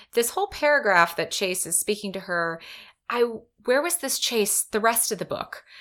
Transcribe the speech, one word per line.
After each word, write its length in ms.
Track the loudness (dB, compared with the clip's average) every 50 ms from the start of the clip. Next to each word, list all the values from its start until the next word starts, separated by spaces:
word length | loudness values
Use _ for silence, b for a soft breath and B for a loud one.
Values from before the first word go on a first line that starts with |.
| B B -2
this 160 | 0 0 0
whole 160 | 0 -2 -4 -4
paragraph 680 | -4 0 2 4 4 4 4 6 6 6 6 6 2
that 140 | -4 -4 -4
Chase 360 | -2 -4 -2 -2 -2 -4 -4
is 120 | -2 -2 -2
speaking 320 | 0 0 -4 -4 -4 -8 -8
to 60 | -8
her, 380 | -6 -4 -2 -2 -2 -2 -4 -8 B B B B B B B B _ _
I, 140 | 0 0 0 0 0 -8 -14 _ _ _ _
where 160 | 2 2 2 2
was 140 | 0 -2 -4
this 200 | -4 -4 -4 -2
Chase 440 | -2 0 2 0 2 2 0 -2 -2
the 160 | -2 -4 0
rest 320 | 0 2 2 2 0 -2 -2
of 60 | -6
the 60 | -6
book? 360 | -8 -6 -8 -8 -10 -12 -18 -18 B B B